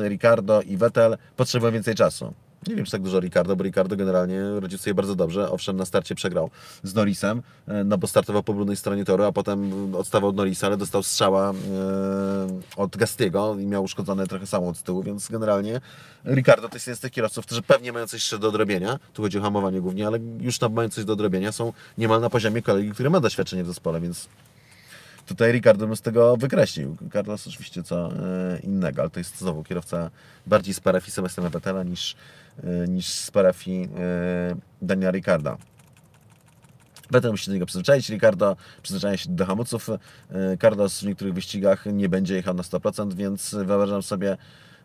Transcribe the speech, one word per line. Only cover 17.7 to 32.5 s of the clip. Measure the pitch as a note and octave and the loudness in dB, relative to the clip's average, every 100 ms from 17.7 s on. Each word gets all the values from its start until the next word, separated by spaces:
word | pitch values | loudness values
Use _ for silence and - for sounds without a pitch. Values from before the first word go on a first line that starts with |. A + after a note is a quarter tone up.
| C3 B2 | 4 4
mają | A#2+ A2 | -6 -8
coś | A#2 | -6
jeszcze | - G#2+ | -6 0
do | A2 | 0
odrobienia. | G#2 G#2 F#2+ G2 C#3 - | 2 2 2 0 -4 -8
Tu | - | -4
chodzi | G#2+ G2 | -2 0
o | |
hamowanie | G#2 G2+ G2 F#2+ | 0 0 0 0
głównie, | F#2 F#2+ G#2 | -2 -2 -2
ale | A#2 A#2 A2+ | -2 -6 -6
już | B2 A#2 | -4 -2
tam | A#2 | 0
mają | A2+ A2+ | 0 -2
coś | - | -2
do | G#2 | -2
odrobienia, | G#2 G#2 F#2 G2+ | 2 2 2 -2
są | - A#2 - - - | -4 -6 -6 -14 -2
niemal | A2+ A2+ | 4 4
na | A#2 | 4
poziomie | B2 G#2+ A2+ | 2 2 0
kolegi, | A2 G2+ G#2 | 2 2 0
który | G#2 C3 | -2 2
ma | F3+ | 4
doświadczenie | A2+ - F2+ F#2 | 2 0 -4 -4
w | F2 | -6
zespole, | F2 E2+ E2 | -4 -4 -4
więc | F2 E2+ - - - _ _ - - - - - - | -4 -8 -14 -20 -20 _ _ -20 -20 -20 -20 -20 -12
tutaj | F#2 A#2 | 2 4
Ricardo | A#2+ G#2+ G2+ A2 | 6 8 6 4
bym | A2 | -2
z | |
tego | - A2+ A#2 A#2+ | 0 6 6 6
wykreślił. | C3+ F3 G#2+ - C#2 D#2+ - | 2 2 2 0 -8 -8 -6
Carlos | G#2 G2+ G#2 F#2 | -4 -4 -8 -10
oczywiście | - - F2+ | -14 -12 -12
co, | E2 F2 E2+ | -6 -4 -4
e, | - F#2 F#2 F2+ F2 | -6 -4 -4 -4 -4
innego, | G2 G2 E2 C2 | -2 0 0 0
ale | D#2+ | -2
to | F2+ | -4
jest | F2 - | -10 -6
znowu | F#2 D#2 | -4 -4
kierowca | D2+ F2 - E2+ E2 - - - - | -6 -8 -4 -6 -6 -10 -20 -20 2
bardziej | G#2 F#2+ | 2 2
z | F#2+ | -2
parafii | G2 F#2 - | 2 2 0
Sebastiana | - F#2 - F2 | -6 -6 -4 -4
Vettela | E2+ G2 F#2+ | -4 -4 -4
niż, | F2+ F2+ - - - - - | -4 -6 -8 -10 -18 -20 -20